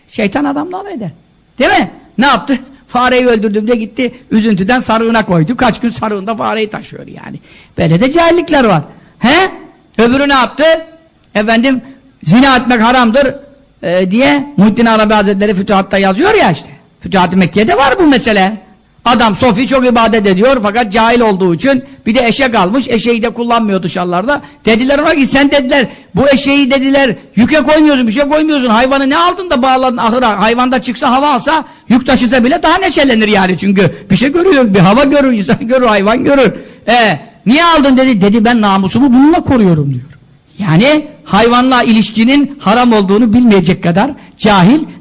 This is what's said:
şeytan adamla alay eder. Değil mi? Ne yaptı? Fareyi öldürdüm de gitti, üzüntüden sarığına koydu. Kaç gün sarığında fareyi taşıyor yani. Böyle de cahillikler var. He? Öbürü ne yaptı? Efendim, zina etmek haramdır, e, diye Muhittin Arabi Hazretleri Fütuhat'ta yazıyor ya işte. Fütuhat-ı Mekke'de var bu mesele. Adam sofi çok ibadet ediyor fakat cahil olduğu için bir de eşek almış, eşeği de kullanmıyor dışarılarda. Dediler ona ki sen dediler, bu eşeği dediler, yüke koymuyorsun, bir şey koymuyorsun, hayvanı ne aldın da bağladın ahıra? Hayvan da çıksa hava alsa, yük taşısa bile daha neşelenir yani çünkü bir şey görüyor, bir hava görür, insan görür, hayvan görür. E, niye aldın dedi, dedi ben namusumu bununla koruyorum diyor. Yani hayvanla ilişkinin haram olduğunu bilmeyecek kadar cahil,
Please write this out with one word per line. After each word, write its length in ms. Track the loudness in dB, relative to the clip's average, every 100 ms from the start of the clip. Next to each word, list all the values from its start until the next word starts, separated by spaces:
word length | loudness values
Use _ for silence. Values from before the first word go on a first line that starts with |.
| _
şeytan 360 | -6 -4 -4
adamla 360 | -4 -6 -8 -10
alay 140 | -12
eder. 160 | -12 -12 -14 _ _ _ -4
Değil 120 | 0
mi? 200 | 0 -2 -8 -10 -2
Ne 80 | 0
yaptı? 320 | 0 -2 -6 -6 -20 _
Fareyi 380 | -4 0 0 0
öldürdüm 420 | 0 -2 -4 -2
de 60 |
gitti, 400 | -2 -4 -6 -6 -8 -4
üzüntüden 480 | -2 0 0 0 -2
sarığına 480 | -2 -2 0 -2 0
koydu. 300 | 0 0 0
Kaç 240 | -2 -2
gün 100 | -6
sarığında 440 | -6 -6 -6 -6
fareyi 360 | -6 -4 -4 -6
taşıyor 360 | -8 -14 -18 -18
yani. 340 | -18 -16 -18 -20 -20 -14 -4
Böyle 220 | 0 0
de 120 | 0
cahillikler 520 | 0 2 0 0 0
var. 180 | 0 0 -4 -14 -20 _
He? 320 | 0 0 0 -4 -20 _ _ -2
Öbürü 300 | 0 0 0
ne 40 |
yaptı? 320 | 0 -2 0 0 0 -4 -20 _ _ _
Efendim, 480 | -4 -2 0 0 -2 -6 -18 _ _
zina 320 | 0 2 4 2
etmek 260 | 0 0
haramdır, 520 | 2 2 2 2 0 -4 -14 -20 _ _
e, 280 | -4 -2 0
diye 440 | 0 0 0 -2 0
Muhittin 300 | 2 2 2
Arabi 280 | 2 2
Hazretleri 400 | 0 0 0 -2
Fütuhat'ta 440 | -2 -2 -2 0 0
yazıyor 360 | 0 0 0
ya 160 | 2 0
işte. 180 | -2 -8 -20 _ _
Fütuhat-ı 360 | -4 -2 0 0
Mekke'de 400 | 0 0 0 2
var 180 | 0 2
bu 80 | 2
mesele. 640 | 2 2 0 0 -4 -14 _ _ _
Adam 320 | -2 0 0 0
sofi 320 | 0 0 0
çok 180 | 0 0
ibadet 400 | 2 2 0 0
ediyor 340 | 2 2 0
fakat 300 | -2 -2 -2
cahil 280 | 0 2 2
olduğu 340 | 0 0 0
için 300 | 0 0 -2 -4 -10 -4
bir 80 |
de 120 | 0 0
eşek 280 | 0 -2
almış, 340 | 0 0 -2 -2
eşeği 340 | -2 -2 -2
de 80 | -4
kullanmıyor 520 | -4 -2 -2 0 -2
dışarılarda. 580 | -4 -6 -4 -4 -2 -4 -8 -8
Dediler 340 | -2 0 0 0
ona 160 | 0
ki 120 | 0 0
sen 240 | 0 0
dediler, 360 | 0 0 -2 -2 -6 -8
bu 140 | -2 0
eşeği 420 | 2 0 0 0
dediler, 460 | 0 0 0 0 -4 -6 0
yüke 260 | 0 0
koymuyorsun, 440 | 2 2 2 2 0
bir 60 |
şey 160 | -2 -2
koymuyorsun, 400 | 0 0 -2 0
hayvanı 420 | 0 0 0 0
ne 60 | 0
aldın 340 | -2 -2 -4
da 120 | -2
bağladın 340 | 0 0 -2 -2
ahıra? 440 | -2 0 0 0
Hayvan 320 | 0 0 -2
da 100 | -2
çıksa 300 | -4 -4 -2
hava 220 | 0 0
alsa, 300 | -2 -2 -4 -4 -10 -2
yük 180 | 0 2
taşısa 380 | 0 0 0
bile 180 | 0 0
daha 160 | 0 0
neşelenir 500 | 0 0 0 0 2
yani 300 | 2 0 -2
çünkü 480 | 0 0 0 -2 -2
bir 60 | 0
şey 160 | 0
görüyor, 420 | 0 2 2 2
bir 40 | 2
hava 260 | 4 4
görür, 280 | 2 2 0
insan 360 | 0 -2 -4 -2
görür, 180 | 0 0
hayvan 380 | 0 0 0
görür. 280 | 0 2 2 -2 -12 -10 -2
E, 320 | 0 0 -2 -8 -6 0
niye 180 | 2
aldın 320 | 2 2 2 2
dedi, 240 | 2 2
dedi 240 | 2 2
ben 160 | 2 2
namusumu 480 | 2 0 0 0 2
bununla 360 | 4 4 2
koruyorum 460 | 2 2 2 2 -2
diyor. 160 | -6 -10 -20 _ _ _ -8
Yani 480 | -2 2 2 2 -2 -12
hayvanla 580 | -4 0 2 2 2 0
ilişkinin 760 | 2 0 0 0 0 2 0 -4
haram 320 | -2 0 2
olduğunu 400 | 2 2 2 2
bilmeyecek 500 | 2 4 2 2 -2
kadar 280 | -2 0 -2 -6 -16 -4
cahil, 420 | 0 4 4 2 -2 -8